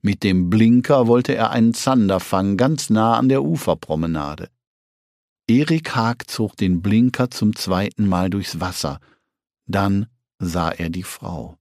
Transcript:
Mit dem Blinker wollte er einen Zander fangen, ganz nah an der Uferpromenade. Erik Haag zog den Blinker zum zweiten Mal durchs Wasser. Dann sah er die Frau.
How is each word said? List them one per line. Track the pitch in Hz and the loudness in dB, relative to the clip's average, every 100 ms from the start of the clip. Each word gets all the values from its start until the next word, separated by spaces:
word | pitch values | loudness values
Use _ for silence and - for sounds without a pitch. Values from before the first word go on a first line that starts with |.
Mit | 101 95 | -2 0
dem | 104 92 90 | 0 2 2
Blinker | 107 113 120 123 143 117 | 4 6 4 4 2 6
wollte | 120 123 - | 4 2 0
er | 110 | 0
einen | 123 113 | 2 2
Zander | 113 - 131 101 95 | 2 0 2 2 0
fangen, | - 95 98 98 | 0 -2 0 0
ganz | 131 156 - | 0 0 0
nah | 107 113 113 | 2 2 2
an | 131 | 2
der | 135 | 2
Uferpromenade. | 139 160 - 80 - 80 82 78 71 76 87 _ _ _ _ _ _ _ _ _ - | 0 -2 -2 -4 -2 -4 -2 -4 -6 -10 -14 _ _ _ _ _ _ _ _ _ 0
Erik | 117 151 160 - - | 2 2 0 0 -2
Haag | 113 120 - | -2 -2 -8
zog | - 107 - | -6 -6 -2
den | 98 90 | 0 0
Blinker | 98 107 123 - 123 | 2 2 2 0 -4
zum | - 107 107 | 0 -2 -2
zweiten | - 92 101 - 104 | -2 -2 -2 -2 0
Mal | 90 92 | 0 0
durchs | 98 92 85 | -4 -6 -8
Wasser. | 90 - 76 69 _ _ _ _ _ _ - | -8 -6 -8 -8 _ _ _ _ _ _ -6
Dann | 98 98 98 107 _ _ _ | -2 0 0 -4 _ _ _
sah | 92 85 82 | -6 -4 -4
er | - 85 | -4 -8
die | 90 | -8
Frau. | 92 - - 85 60 - | -12 -14 -12 -12 -12 -18